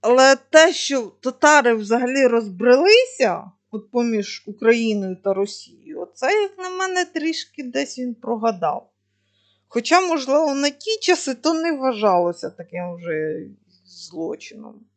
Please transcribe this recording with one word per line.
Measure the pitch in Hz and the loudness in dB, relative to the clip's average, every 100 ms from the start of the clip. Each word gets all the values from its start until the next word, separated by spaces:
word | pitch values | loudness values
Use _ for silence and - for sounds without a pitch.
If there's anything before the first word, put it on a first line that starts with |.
Але | 214 247 262 269 | 2 6 6 4
те, | _ 311 330 | _ 6 6
що | - - 277 220 _ | 4 -4 -4 -6 _
татари | 254 247 302 302 240 | -10 2 4 6 4
взагалі | 226 208 226 247 269 254 | 0 0 -2 0 2 2
розбрелися, | 233 214 180 233 254 349 440 508 - 240 170 - _ _ | 2 -2 -2 4 4 6 4 4 0 -2 -2 -8 _ _
от | 214 214 | -14 -8
поміж | 240 240 220 202 - - | -4 -2 -2 -6 -12 -16
Україною | 208 226 233 226 208 190 185 | -4 0 2 0 -2 -4 -6
та | 196 | -4
Росією, | 190 202 - - _ - 156 | -2 -4 -6 -20 _ -18 -14
оце, | 180 _ 254 415 | -14 _ -2 0
як | 403 392 | -2 -6
на | 370 | -12
мене, | 370 370 359 | -6 -4 -2
трішки | 359 339 311 320 - - | -4 -4 -6 -6 -10 -14
десь | 254 262 285 - | -8 -6 -6 -8
він | 254 | -10
прогадав. | 233 - 226 226 190 165 - _ _ _ _ _ _ _ _ _ | -10 -8 -4 -2 -2 -4 -6 _ _ _ _ _ _ _ _ _
Хоча, | - 233 349 | -8 2 2
можливо, | 370 320 254 285 320 | 2 -2 0 0 0
на | 277 285 | 0 -2
ті | 285 - 440 | -4 -6 -4
часи | - 339 - | 0 -2 -2
то | 254 302 | -4 -2
не | 320 330 | -2 -2
вважалося | 294 262 220 208 180 175 175 - | -2 -2 0 2 2 0 -4 -12
таким | - 170 170 180 170 | -14 -14 -12 -12 -12
вже | 170 156 156 180 196 - _ _ | -8 -6 -6 -8 -12 -20 _ _
злочином. | _ - - 156 165 - - - - - _ | _ -20 -18 -12 -10 -10 -14 -20 -20 -20 _